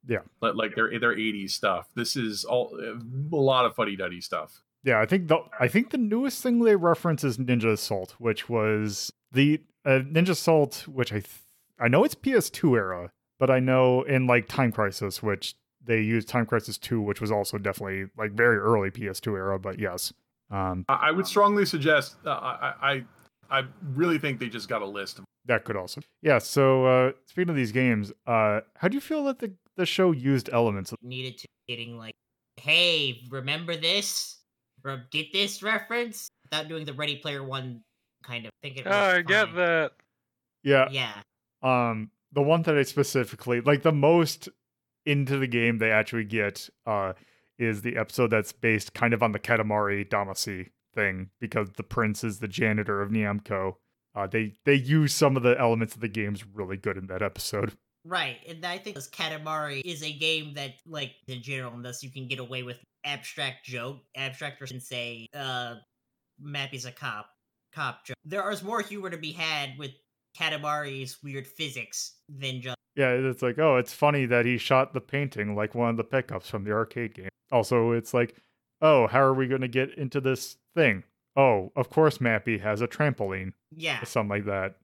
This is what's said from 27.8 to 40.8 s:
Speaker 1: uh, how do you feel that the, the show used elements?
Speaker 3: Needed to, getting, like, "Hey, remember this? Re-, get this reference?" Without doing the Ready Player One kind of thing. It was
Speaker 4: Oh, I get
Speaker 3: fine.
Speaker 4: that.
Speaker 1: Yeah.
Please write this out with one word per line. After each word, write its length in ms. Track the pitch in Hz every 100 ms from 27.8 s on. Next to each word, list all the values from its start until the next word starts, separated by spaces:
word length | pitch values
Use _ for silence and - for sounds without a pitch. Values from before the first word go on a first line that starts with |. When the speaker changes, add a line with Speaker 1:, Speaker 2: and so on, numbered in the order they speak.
| 127 110 101 - -
Speaker 1:
uh, 340 | 117 107 104 - _
how 120 | 185
do 60 | 269
you 60 |
feel 220 | - 311
that 160 | 277 262
the, 140 | 220 185 _ -
the 80 | 175
show 260 | - 185
used 380 | 151 131 135 -
elements? 420 | 120 117 101 92 117
Speaker 3:
Needed 360 | 123 127 127 120
to, 100 | - _ -
getting, 280 | 120 117 117
like, 160 | 110 - _ _ _ -
"Hey, 640 | 147 165 175 160 139 117 120
remember 480 | 135 131 151 170 165
this? 600 | 165 196 202 - - - _ _ _ _
Re-, 180 | 139 135 120
get 200 | 151 156
this 320 | 190 202 -
reference?" 640 | 202 220 214 233 240 214 - _
Without 240 | _ 151 151
doing 160 | 160
the 100 | 151
Ready 220 | 135 151 143
Player 260 | 156 143
One 400 | 135 135 127 117 _ _ _ _
kind 240 | - 120 113
of 60 | _
thing. 140 | 143 135
It 100 | 131
was 80 |
Speaker 4:
Oh, 240 | 202 202 180
I 40 |
get 240 | 170 202 202
Speaker 3:
fine. 100 | 170
Speaker 4:
that. 360 | 175 165 147 _ _ _ _ _ _ _
Speaker 1:
Yeah. 280 | 139 139